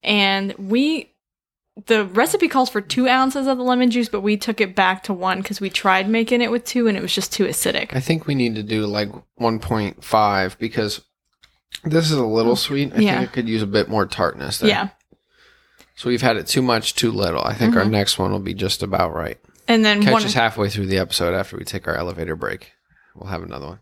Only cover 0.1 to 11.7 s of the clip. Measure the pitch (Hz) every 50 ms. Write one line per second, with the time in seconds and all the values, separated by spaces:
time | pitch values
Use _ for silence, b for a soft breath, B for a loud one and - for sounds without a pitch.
0.1 | 208 208 202 196 196 196 196 196 - - 196 190 208 240 269 302 320 302 - _
1.1 | _ _ _ _ _ _ _ _ _ _ _ _ _ - 208 - 226 214 214 190
2.1 | 180 214 254 339 - 415 - 302 - 269 254 247 - 214 202 - - 254 247 254
3.1 | 247 262 262 269 262 285 269 269 269 247 247 254 254 247 254 247 226 247 233 220
4.1 | - 208 196 208 208 208 - - 220 - 220 190 185 - 190 185 185 190 - -
5.1 | 208 175 180 185 185 185 190 - 202 - 196 190 - - - 202 185 185 196 196
6.1 | 220 226 226 226 247 240 240 226 226 240 240 - - 254 233 226 208 190 - 185
7.1 | - - 190 - - - 202 - - - - - - - - - - 127 135 -
8.1 | 160 165 160 - 143 135 123 120 110 107 107 104 113 107 104 101 101 104 104 101
9.1 | 98 - - _ _ _ 120 117 113 110 - - 117 110 104 98 - - - -
10.1 | - 110 107 104 101 98 95 92 - _ - 113 - - 110 104 104 - _ _
11.1 | _ _ _ _ _ _ _ _ _ _ _ _